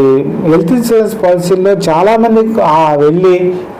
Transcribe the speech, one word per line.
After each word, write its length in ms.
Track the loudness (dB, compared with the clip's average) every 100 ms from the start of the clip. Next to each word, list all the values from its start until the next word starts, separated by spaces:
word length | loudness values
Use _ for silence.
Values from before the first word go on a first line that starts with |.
| 4 2 -2 -4 0
హెల్త్ 220 | 0 0
ఇన్సూరెన్స్ 520 | -2 0 0 0 -2
పాలసీల్లో 480 | 0 0 0 0 0
చాలామంది 920 | 0 0 0 0 2 2 2 0 -2
ఆ 340 | 0 0 0 2
వెళ్ళి 580 | 0 2 2 2 0 -4 -10 -4